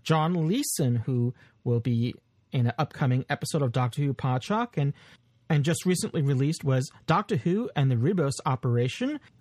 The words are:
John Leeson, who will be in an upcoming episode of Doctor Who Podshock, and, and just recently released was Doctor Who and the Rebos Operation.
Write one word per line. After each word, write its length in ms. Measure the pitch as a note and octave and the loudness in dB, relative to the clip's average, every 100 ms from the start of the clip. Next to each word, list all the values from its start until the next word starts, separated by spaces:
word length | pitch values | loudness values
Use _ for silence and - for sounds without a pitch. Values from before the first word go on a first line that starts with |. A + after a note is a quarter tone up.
John 460 | - D#3+ D#3 F3 D#3 | -2 0 2 0 0
Leeson, 480 | A#3+ C#4+ - C3 A#2+ | 0 -2 -2 0 0
who 380 | A2 B2 A#2+ - - _ | 0 0 -2 -4 -16 _
will 180 | - A#2 | -2 0
be 340 | B2 A#2 A#2+ - _ _ _ | 0 0 0 -4 _ _ _
in 180 | C3+ A#2+ | 0 0
an 60 | - | 0
upcoming 480 | D3 - C3+ B2+ - | -4 0 0 0 -2
episode 320 | C#3+ - D#3+ | -4 -2 -2
of 120 | C3+ | 0
Doctor 280 | B2+ B2 - | 0 -2 0
Who 140 | C#3+ C3 | -2 -2
Podshock, 640 | C3+ B2+ - G#3+ A#3+ - | -2 -2 0 -2 -2 -2
and, 160 | C#3 - - - _ _ - | -2 -2 -12 -20 _ _ -2
and 120 | D3+ | 0
just 220 | C#3 E3 F3+ | 2 0 0
recently 380 | F3+ - D3+ | 0 -2 -2
released 420 | C#3 C3 C#3 E3 C#3 | 0 2 0 0 0
was 260 | C3 C3+ - - | 0 0 -6 0
Doctor 300 | E3 - E3 | 0 2 -2
Who 320 | E3 G3 B3 - | 0 -2 -2 0
and 140 | C3+ | 0
the 60 | A#2+ | 2
Rebos 440 | C3 F#3+ C#3 - D3+ | 2 2 0 -2 -2
Operation. 720 | C3 B2+ A#2+ B2 - B3+ D4 - _ | -2 0 2 0 -2 -4 -4 -10 _